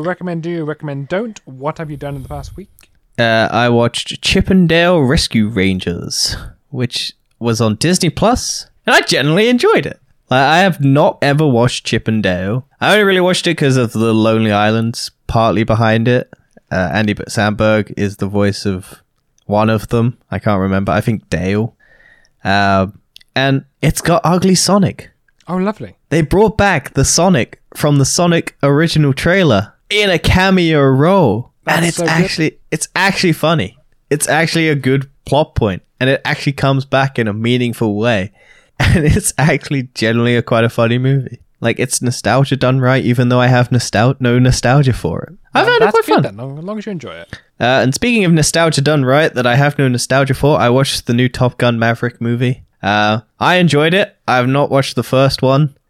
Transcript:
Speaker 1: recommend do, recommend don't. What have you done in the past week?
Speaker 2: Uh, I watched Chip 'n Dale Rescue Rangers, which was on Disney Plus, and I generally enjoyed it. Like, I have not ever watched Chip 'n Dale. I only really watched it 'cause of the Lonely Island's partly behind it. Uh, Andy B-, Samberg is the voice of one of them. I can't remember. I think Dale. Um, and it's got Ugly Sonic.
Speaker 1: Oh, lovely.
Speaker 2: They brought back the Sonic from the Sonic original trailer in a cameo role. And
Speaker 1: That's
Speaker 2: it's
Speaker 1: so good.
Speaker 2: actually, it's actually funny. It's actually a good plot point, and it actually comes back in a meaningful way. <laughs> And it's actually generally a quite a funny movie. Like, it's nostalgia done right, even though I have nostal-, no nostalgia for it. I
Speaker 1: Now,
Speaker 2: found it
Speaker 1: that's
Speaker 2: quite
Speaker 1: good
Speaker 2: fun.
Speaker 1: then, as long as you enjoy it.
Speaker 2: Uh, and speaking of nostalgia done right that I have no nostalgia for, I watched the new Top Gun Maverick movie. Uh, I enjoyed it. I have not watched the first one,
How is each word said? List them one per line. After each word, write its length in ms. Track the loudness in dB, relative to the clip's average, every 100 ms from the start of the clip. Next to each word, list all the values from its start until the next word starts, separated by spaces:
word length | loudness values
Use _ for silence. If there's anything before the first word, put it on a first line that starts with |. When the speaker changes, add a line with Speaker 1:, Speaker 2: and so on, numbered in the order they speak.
| -4
Speaker 1:
recommend 360 | -6 -6 -6
do, 220 | -6 -6
recommend 440 | -6 -8 -8 -10 -6
don't. 320 | -6 -6 -12 -20
What 320 | -10 -8 -8
have 120 | -10
you 60 | -10
done 180 | -10 -10
in 60 |
the 60 | -12
past 280 | -14 -14 -16
week? 120 | -20 _ _ _ _ -2
Speaker 2:
Uh, 300 | 0 2 0
I 180 | 0 2
watched 520 | 2 0 -2 -10 -8
Chip 280 | -2 -2 2
'n 160 | 2 4
Dale 340 | 2 2 2
Rescue 480 | 2 0 0 0 0
Rangers, 880 | 0 0 0 -4 -8 -8 -6 -6 -6 -12 -20 _
which 420 | -8 -6 -6 -10 -12 _ _
was 220 | -4 0
on 160 | 0 0
Disney 340 | 0 0 0
Plus, 560 | 0 0 0 -4 -10 -12 _ 0
and 80 |
I 60 | 0
generally 460 | 2 -2 0 2 2
enjoyed 380 | 2 2 2 -2
it. 140 | -10 _ _ _
Like, 120 | 0
I 160 | 4 4
have 220 | 2 2
not 380 | 2 4 2 0
ever 240 | -2 2 2
watched 380 | 2 2 -2 -4
Chip 220 | -4 -2
'n 140 | -2
Dale. 440 | -2 -2 -4 -6 -8 _
I 120 | 0
only 120 | 2
really 160 | 4 2
watched 260 | 2 0 -2
it 100 | 0
'cause 200 | 0 2
of 160 | 0
the 200 | 0 0
Lonely 360 | 2 2 2 0
Island's 580 | 2 0 0 -4 -6 -12 _ -4
partly 380 | 0 2 2
behind 420 | 0 0 2 2 2
it. 240 | 0 -2 -16 _ _ _
Uh, 180 | -4 -2
Andy 200 | -2 -2
B-, 120 | -4 -6
Samberg 640 | -2 -2 0 0 0 -2 -4
is 200 | -6 -4
the 100 | -6
voice 380 | 0 -2 -2 -6
of 360 | -6 -10 -20 _ _ _ _ -4
one 220 | 0 2
of 180 | 0 -2
them. 280 | -2 -2 -4 _
I 80 | -6
can't 220 | -2 -2
remember. 300 | 0 -2 0
I 80 | -2
think 260 | -2 -6 -6
Dale. 440 | -6 -2 -2 -4 -8 _ _ _ _ _ _
Um, 560 | -4 0 2 2 0 -6 _ -20 _ -4
and 280 | 0 -2 -4 _
it's 180 | -2 -2
got 220 | 0 0
Ugly 300 | 2 0 2
Sonic. 560 | 2 2 2 2 -2 -16 _ _ _ -10
Speaker 1:
Oh, 100 | -6
lovely. 400 | -4 -6 -14 -18 _
Speaker 2:
They 140 | -2
brought 340 | 0 2 2 2
back 360 | 0 0 -2
the 100 | -2
Sonic 560 | 0 2 2 2 -2 -10 _
from 240 | -4 0 2
the 60 |
Sonic 520 | 2 2 2 0 -2 -4
original 500 | 0 2 0 2 0
trailer 600 | 0 0 2 2 2 -2 _ _
in 200 | -2 0
a 80 | 0
cameo 640 | 2 2 4 2 2 2
role. 680 | 2 4 4 4 2 0 -6 _ -2
And 120 | 0
Speaker 1:
That's 40 | 0
Speaker 2:
it's 80 | -2
Speaker 1:
so 60 |
good. 60 | -2
Speaker 2:
actually, 480 | 0 0 0 -4 -4 -8
it's 180 | -8 -6
actually 380 | -2 0 0 0
funny. 440 | 0 0 -2 -4 -10 _ _ _
It's 180 | -4 0
actually 400 | 0 0 0 0
a 60 |
good 340 | 0 0 -2 -2 _
plot 300 | -2 0 0
point, 280 | 0 -2 -4 -10 _
and 100 | 0
it 100 | 0
actually 280 | -2 -4 -4
comes 320 | -2 0 0
back 340 | 0 -2 0 -2
in 80 | -4
a 40 |
meaningful 600 | -2 -2 0 -2 -2 -4 0
way. 360 | 0 -2 -4 -10
<laughs> 40 | _ _ _ _
And 240 | 0 2
it's 280 | 2 2 0 -2
actually 460 | 0 0 -2 -6 -6
generally 400 | -4 0 2 2 0
a 60 |
quite 220 | 0 0
a 40 | 0
funny 300 | 0 0 0
movie. 400 | 0 0 -2 -14 _ _
Like, 180 | -4 -2
it's 240 | -4 -2
nostalgia 540 | -4 -4 0 0 2 0
done 240 | 0 2
right, 240 | 2 2
even 240 | 0 0 2
though 120 | 2
I 60 | 4
have 240 | 2 2
nostal-, 460 | 0 0 0 0 2
no 180 | 2 4
nostalgia 520 | 4 2 2 2 2
for 300 | 0 -4 -6
it. 100 | -10 -18 _
I 60 | 0
Speaker 1:
Now, 40 | 2
Speaker 2:
found 80 | 4
it 40 |
Speaker 1:
that's 120 | 4
Speaker 2:
quite 140 | 2 2
Speaker 1:
good 180 | 0 0
Speaker 2:
fun. 100 | -6
Speaker 1:
then, 220 | -12 -12
as 60 |
long 140 | -10 -10
as 60 | -10
you 40 |
enjoy 220 | -10 -12
it. 140 | -16 -16 -20 _ _
Speaker 2:
Uh, 200 | 0 2
and 120 | 2
speaking 300 | 0 0 0
of 80 | 2
nostalgia 480 | 2 2 2 0 2
done 220 | 0 0
right 280 | 2 2 2
that 140 | 0 0
I 80 |
have 240 | 2 0 2
no 80 | 0
nostalgia 480 | 0 0 0 0
for, 240 | 0 2 2
I 100 | 2
watched 360 | 2 0 -4 -4
the 80 |
new 140 | 0 0
Top 280 | 0 -2 0
Gun 220 | -2 0
Maverick 420 | 0 0 -4 -4
movie. 440 | -4 -2 -2 -4 -10 _
Uh, 380 | -2 0 2 0 -4 _
I 160 | 0 2
enjoyed 380 | 2 2 2
it. 220 | 0 -2 _ -2
I 100 | 0
have 100 | 0
not 220 | 0 0
watched 260 | 0 -2 -4
the 80 |
first 360 | -2 0 0 0
one, 360 | 0 2 0 -4